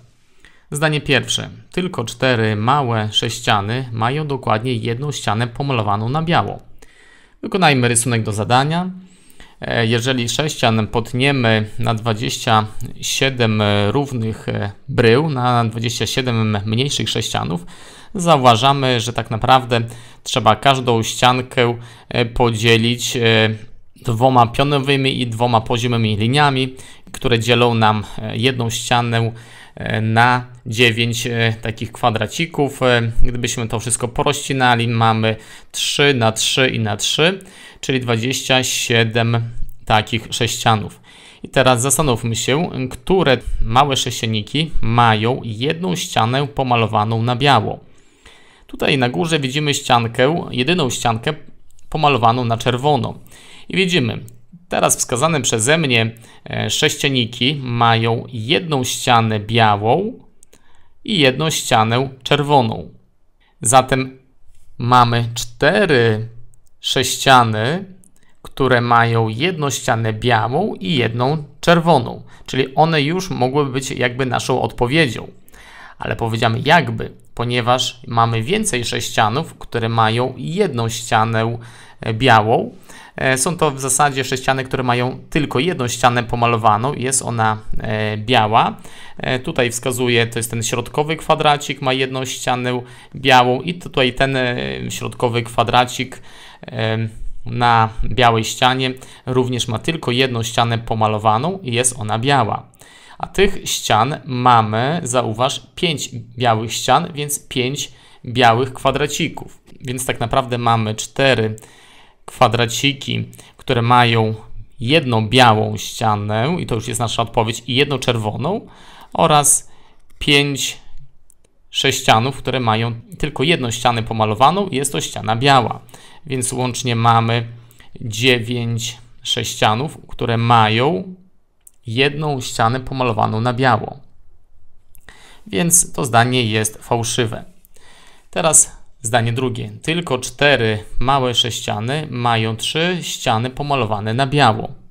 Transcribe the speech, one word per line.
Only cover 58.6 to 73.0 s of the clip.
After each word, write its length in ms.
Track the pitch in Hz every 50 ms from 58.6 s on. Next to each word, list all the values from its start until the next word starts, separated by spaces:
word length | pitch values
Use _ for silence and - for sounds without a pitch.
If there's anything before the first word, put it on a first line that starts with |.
| 180 165 151 135 127
ścianę 560 | 123 - - - - 123 117 113 110 110 110
białą 720 | 101 107 113 117 113 107 104 101 101 110 127 165 202 220 262 - - - _ - - - - - _ - - - - - - - -
i 160 | - 214 180
jedną 300 | 143 131 127 135 160 160
ścianę 600 | 143 - - - 131 113 110 110 113 123 135 135 - - -
czerwoną. 640 | - 147 139 147 139 147 139 123 110 110 101 82 - - - _ _ _ _ _ _ _ _ _ _ _ _
Zatem 580 | - 123 131 131 127 - 139 131 135 131 - - _ _ _ - - - - - - - - -
mamy 520 | 123 120 123 123 123 120 117 117 120 117 120
cztery 920 | - - - - - - 143 180 214 208 175 151 123 117 117 110 107 110 113 - - - - - - _ - - -
sześciany, 1080 | - - - 135 127 131 - - - 139 135 127 120 113 110 107 107 120 156 185 196 - - - - - - - - - - -
które 400 | _ - - - 139 127 123 120
mają 460 | 120 120 117 117 117 117 117 113 113 110
jedną 420 | 110 113 143 180 185 160 147 143
ścianę 440 | 120 - - - 123 113 113 110 107
białą 640 | 107 107 123 120 110 107 113 123 156 196 220 -
i 200 | - 196 185 175
jedną 480 | 131 117 113 117 117 123 131 151 160 147 - - -
czerwoną. 640 | - - 170 170 160 170 165 135 117 117 120 113 - - - - -
Czyli 300 | - - 131 135 - -
one 260 | - 151 165 165 156